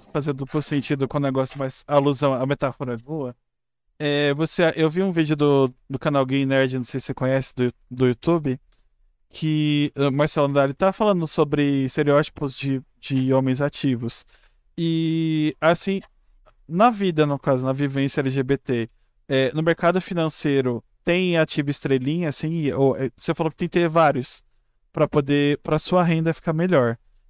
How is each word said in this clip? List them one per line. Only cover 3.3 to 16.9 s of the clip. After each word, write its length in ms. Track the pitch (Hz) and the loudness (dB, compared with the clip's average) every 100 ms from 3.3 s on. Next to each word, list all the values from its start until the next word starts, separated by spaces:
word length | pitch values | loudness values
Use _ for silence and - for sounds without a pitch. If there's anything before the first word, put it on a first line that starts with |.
| 120 _ _ _ _ _ - | -12 _ _ _ _ _ -6
É, 340 | 151 143 147 | -2 0 0
você, 380 | 143 160 - 165 160 | 0 -2 2 2 2
eu 140 | 156 | 0
vi 140 | 165 | 2
um 80 | 190 | 0
vídeo 240 | 165 151 151 | 0 0 2
do, 380 | 147 139 131 - - | 4 4 2 -2 -10
do 100 | 139 | -6
canal 260 | 160 143 131 | 0 0 0
Gay 200 | 139 135 | 0 0
Nerd, 320 | 135 135 131 | 2 0 -2
não 60 | 120 | -6
sei 140 | 135 | -6
se 80 | - | -6
você 60 | |
conhece, 400 | 131 131 135 131 - | -4 -2 -2 -2 -2
do, 140 | 123 - - | -2 -2 -10
do 160 | 127 127 | 0 0
YouTube, 520 | 120 - 170 147 127 _ _ _ _ _ _ _ | 2 0 0 0 -6 _ _ _ _ _ _ _
que, 600 | - 156 151 151 147 147 - | -6 -2 0 0 0 0 0
eh, 140 | 143 | 0
Marcelo 360 | 135 151 165 143 | 2 0 2 0
Andrade 260 | 143 139 | 2 2
tá 180 | 139 190 | 2 0
falando 340 | - 214 185 160 | 2 2 2 0
sobre 560 | - 147 147 143 139 131 | 0 0 2 2 2 0
estereótipos 680 | - 147 143 156 - 143 - | 0 2 4 2 -4 -8 -6
de, 240 | 139 131 - _ | -4 -4 -6 _
de 340 | - 135 131 | -4 -2 2
homens 280 | 131 131 127 | 2 2 0
ativos. 640 | 147 - 139 120 131 - - _ _ _ _ - | -2 -2 -2 -2 -4 -8 -14 _ _ _ _ -6
E, 800 | 165 165 165 160 160 156 151 - | -2 -2 -2 -2 -2 0 -2 0
assim, 380 | 156 170 - 196 - _ _ _ _ _ - | 0 2 0 -4 -6 _ _ _ _ _ -6
na 220 | 170 | 2
vida, 360 | 240 | 2